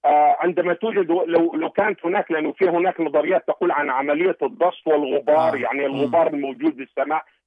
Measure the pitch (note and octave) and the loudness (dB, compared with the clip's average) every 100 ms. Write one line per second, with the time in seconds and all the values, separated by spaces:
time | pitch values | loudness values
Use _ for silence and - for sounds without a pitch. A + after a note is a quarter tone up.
0 | D3 D3 D3 C#3+ E3+ F3 F3 E3+ A3+ G3+ | 4 4 4 4 0 0 -2 -2 -2 -2
1 | E3 F3 E3 E3 E3+ D#3 D#3+ - G3 G3 | 0 0 2 2 2 -2 -4 -2 -2 -2
2 | E3+ G3 - D#3+ D#3 - F#3+ E3+ F3+ F3 | -4 -4 -2 -2 -4 0 0 2 0 -2
3 | D#3+ D3+ D3+ F#3 - - F3 D3 D3 C3 | 0 0 2 0 -2 -2 0 0 -2 -2
4 | C#3+ D3 F#3 - C3+ A2 E3+ F3 D#3+ D3 | -2 0 0 0 -4 0 -2 0 0 0
5 | C3+ C#3+ - D#3 D#3+ D3 A#2 C3+ C#3 C#3 | 2 -2 2 2 2 0 -4 -4 -4 -2
6 | C#3 C3+ C3 D3 C3+ A#2+ D#3 C3+ C3 - | 0 2 2 -2 -6 -2 -4 -4 -10 -6
7 | C#3+ D#3 - _ | -4 -4 -6 _